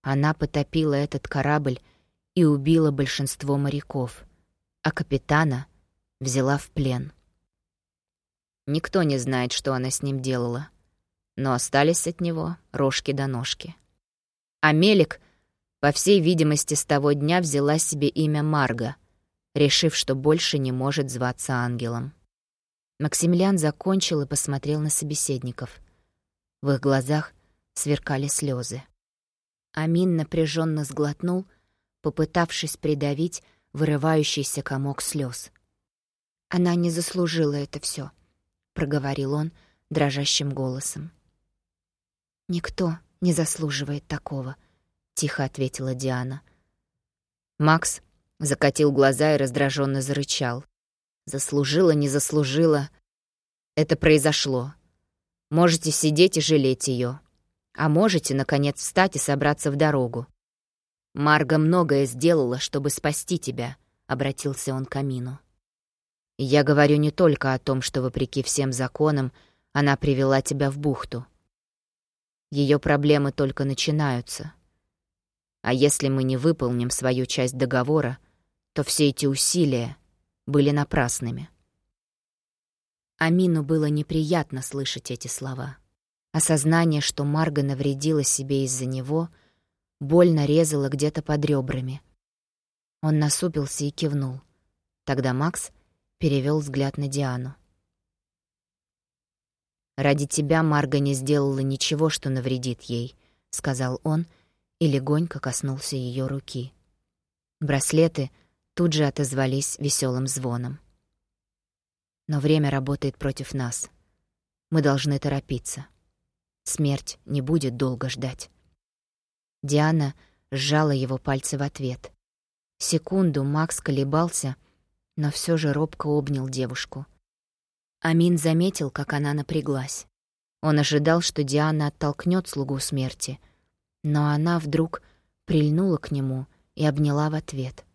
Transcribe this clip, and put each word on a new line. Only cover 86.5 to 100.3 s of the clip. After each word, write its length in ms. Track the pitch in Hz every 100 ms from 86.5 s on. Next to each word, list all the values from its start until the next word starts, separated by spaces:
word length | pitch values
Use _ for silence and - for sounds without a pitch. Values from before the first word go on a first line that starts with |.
| 156 147 165 170 147
что 240 | 143 -
Марга 380 | 143 151 160 147
навредила 600 | 139 135 139 139 151 156
себе 420 | 135 - 135 139
из-за 220 | 131 127 127
него, 420 | 131 127 156 165 _ _ _ _ _ _ _
больно 480 | 139 165 175 156 143
резало 420 | 151 160 151 139
где-то 320 | 131 151 151
под 220 | 147 147
рёбрами. 560 | 151 139 131 131 127 139 _ _ _ _ _ _ _ _ _ _
Он 160 | 156 151
насупился 640 | 151 - 180 156 139 -
и 60 | 143
кивнул. 500 | - 160 143 135 131 _ _ _ _ _ _
Тогда 280 | - 135 131
Макс 400 | 127 156 - - _ _ _ _ _
перевёл 420 | 165 139 135 156
взгляд 380 | 147 135 135 143
на 100 | 143
Диану. 460 | 139 135 123 127 139 _ _ _ _ _ _ _ _ _ _ _ _ _ _ _ _ _ _ _ _ _ _ _ -
«Ради 300 | 139 143
тебя 360 | 143